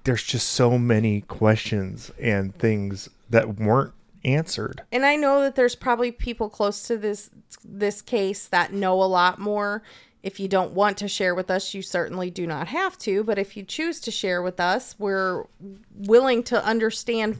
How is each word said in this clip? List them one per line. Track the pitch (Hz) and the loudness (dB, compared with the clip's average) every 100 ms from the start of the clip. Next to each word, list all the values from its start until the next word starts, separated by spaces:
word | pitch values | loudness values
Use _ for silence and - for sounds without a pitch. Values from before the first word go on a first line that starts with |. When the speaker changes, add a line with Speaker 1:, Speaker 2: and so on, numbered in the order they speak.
Speaker 1:
there's | - 120 | -2 -2
just | - 120 - | -2 -4 -2
so | - 123 123 | 2 4 4
many | 120 107 110 104 | 4 4 4 0
questions | - - 107 110 - 107 95 104 - - | -4 2 4 4 0 -4 -4 -8 -14 -6
and | 120 101 98 | 0 0 0
things | 98 113 107 98 98 - _ - | 0 0 2 -2 -6 -12 _ 0
that | 117 113 104 | 0 0 -2
weren't | 104 123 - - _ - | 2 2 2 -6 _ -8
answered. | - 139 160 - 110 - - | -2 -2 -2 -6 -6 -8 -6
Speaker 2:
And | 247 277 | 0 2
I | 302 | 2
know | 285 277 | 4 4
that | 277 | 2
there's | 269 247 - | 2 2 2
probably | 254 233 240 | -2 0 0
people | 233 - 233 214 | -2 -6 -4 -6
close | - 202 208 - | -2 -2 -2 -4
to | 226 | -4
this, | 208 208 - - _ - | -4 -6 -10 -20 _ -20
this | - 196 202 208 | -16 -4 -4 -4
case | - 233 190 202 - | -4 -2 -2 -4 -2
that | 180 170 | 0 0
know | 196 190 190 | 0 2 2
a | 190 | 4
lot | 185 180 185 | 4 4 2
more. | 202 208 202 208 - - _ _ | -2 -2 -2 -4 -10 -20 _ _
If | 196 190 | -12 -8
you | 190 | 0
don't | 196 208 | 0 2
want | 180 208 196 | 2 2 0
to | 208 | -6
share | - 185 | -2 -2
with | 175 180 | 0 -2
us, | 185 190 | -2 -4
you | 196 | -10
certainly | 185 180 - 185 180 | -4 -4 -4 -4 -6
do | 180 170 | -6 -6
not | 151 165 | -6 -6
have | 285 381 - | -4 -4 -4
to. | - 196 | -2 -2
But | 214 202 | 0 -2
if | 190 - | -4 -8
you | |
choose | 190 - 330 330 | -10 -6 -6 -6
to | - | -8
share | - 196 180 | -4 -2 -2
with | 180 185 | -2 -2
us, | 180 208 - - | 0 0 -4 -6
we're | 202 190 190 175 - - 196 196 - | -2 -2 -2 -4 -8 -14 -20 -20 -20
willing | - 202 226 262 240 | -8 6 6 8 2
to | 240 240 | 2 0
understand | - 226 220 220 - 226 214 214 | 2 0 0 -2 -2 -2 -2 -4